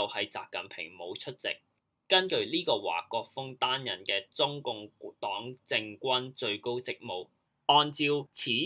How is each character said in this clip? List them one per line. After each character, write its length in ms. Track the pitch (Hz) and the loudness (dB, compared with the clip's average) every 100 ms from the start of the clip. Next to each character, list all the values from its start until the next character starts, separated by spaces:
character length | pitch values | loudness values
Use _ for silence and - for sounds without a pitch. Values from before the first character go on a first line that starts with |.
| 104 | 0
係 220 | 107 101 | 0 -4
習 180 | 101 - | -4 -6
近 180 | 92 95 | -8 -8
平 260 | - 82 90 | -10 -12 -10
冇 240 | 87 107 | -8 -8
出 120 | - | -8
席。 160 | 123 101 - _ _ _ _ - | -6 -6 -6 _ _ _ _ 4
根 220 | 185 185 | 4 6
據 160 | 139 107 | 2 2
呢 180 | 160 | 2
個 160 | 165 110 | 2 2
華 220 | 95 85 - | 2 -2 -2
國 220 | 113 113 | -4 -4
鋒 240 | - 135 127 | -6 -8 -2
擔 260 | 127 131 | 0 0
任 220 | 127 90 104 | -2 -4 -2
嘅 220 | 98 - - | -2 -2 0
中 260 | 143 143 | 0 0
共 300 | 131 107 104 _ 98 - | -6 -6 -10 _ -16 -8
黨 380 | 104 98 120 127 - | -6 -4 -6 -12 -4
政 320 | 120 107 104 | -2 -2 -4
軍 340 | 131 127 131 - | 0 2 0 -4
最 240 | 113 104 | -2 -2
高 140 | 120 | -2
職 260 | 120 123 - | -4 -4 -8
務， 300 | 117 90 90 _ _ _ - | -8 -8 -10 _ _ _ 4
按 260 | 147 147 | 6 6
照 360 | 143 147 147 143 | 2 2 2 0
此 200 | - 135 117 | -2 0 0